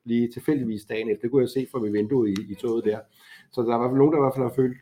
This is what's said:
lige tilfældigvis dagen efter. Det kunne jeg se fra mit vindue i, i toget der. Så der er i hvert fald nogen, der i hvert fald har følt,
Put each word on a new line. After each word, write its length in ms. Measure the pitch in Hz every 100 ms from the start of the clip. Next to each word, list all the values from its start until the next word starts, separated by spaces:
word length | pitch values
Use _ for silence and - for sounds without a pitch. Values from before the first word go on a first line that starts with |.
lige 280 | 117 117 117
tilfældigvis 520 | 120 - 147 117 107
dagen 260 | - 110 113
efter. 100 | 104
Det 100 | 120
kunne 120 | 135
jeg 60 | 123
se 180 | 135 127
fra 60 | 127
mit 140 | 107
vindue 380 | 104 107 135 110
i, 60 | 101 101
i 60 |
toget 300 | 98 120 117
der. 140 | 107 110 - _ - - _
Så 100 | -
der 80 | 117
er 60 | 120
i 20 |
hvert 120 | 127
fald 80 | 135
nogen, 140 | 147
der 60 | 156
i 40 |
hvert 120 | 135 135
fald 100 | 123
har 80 |
følt, 220 | 135 127 127